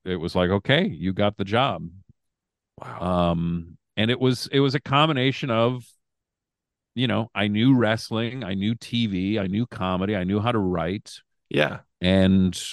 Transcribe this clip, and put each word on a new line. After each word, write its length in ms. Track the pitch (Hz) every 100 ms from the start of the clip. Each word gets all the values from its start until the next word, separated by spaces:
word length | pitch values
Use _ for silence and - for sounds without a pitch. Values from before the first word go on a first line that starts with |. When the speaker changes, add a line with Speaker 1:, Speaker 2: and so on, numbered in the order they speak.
Speaker 1:
it 120 | 92 92
was 180 | 85
like, 160 | - 90
"Okay, 360 | 98 - 143 196
you 260 | 80 90
got 240 | 95 104 -
the 80 |
job." 440 | 98 113 135 87 85 95 _ _ _ _ _ _ _ -
Speaker 2:
Wow. 540 | - - 90 90 87
Speaker 1:
Um, 480 | 85 85 85 85 - _ -
and 140 | 110
it 100 | 123
was, 280 | 131 123 -
it 80 | 139
was 140 | 139
a 60 | 135
combination 720 | - 139 160 139 131 - 139
of, 340 | 113 120 127 - _ _ _ _ _ _ _ _ _ _
you 120 | 113 123
know, 240 | 104 113
I 140 | 101 104
knew 280 | 104 127 127
wrestling, 680 | 107 113 - 113 117 131
I 100 | 92
knew 200 | 98 104
T 320 | 117 - 120 113
V, 320 | 92 95 107
I 80 | 95
knew 200 | 101 120
comedy, 500 | - 92 92 95 101
I 80 |
knew 160 | 90 104
how 120 | 113
to 60 | 117
write. 600 | 92 87 82 101 - - _ _ -
Speaker 2:
Yeah. 320 | 143 - - - -
Speaker 1:
And 600 | 90 95 95 95 92 87 -